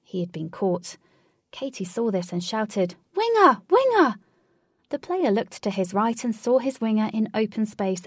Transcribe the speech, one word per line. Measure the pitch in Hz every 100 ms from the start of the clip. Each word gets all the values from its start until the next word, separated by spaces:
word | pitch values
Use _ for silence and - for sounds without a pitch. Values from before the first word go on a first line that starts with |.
He | _ 185
had | 175
been | 175 160
caught. | - 190 175 - - _ _ _ _ _
Katie | - 277 262 185
saw | - 233
this | 190 180
and | 175
shouted, | 175 220 220 208 180 - _ 381
"Winger! | 453 453 370 - -
Winger!" | 403 523 453 285 - _ _ _ _ _ _ _
The | 285
player | - 370 294
looked | 208 - -
to | 208
his | 196 180
right | 196 226 233
and | 247 220
saw | 240 254
his | 254 262
winger | 220 214 220
in | 220 220
open | 220 214 - 214
space | - 196 185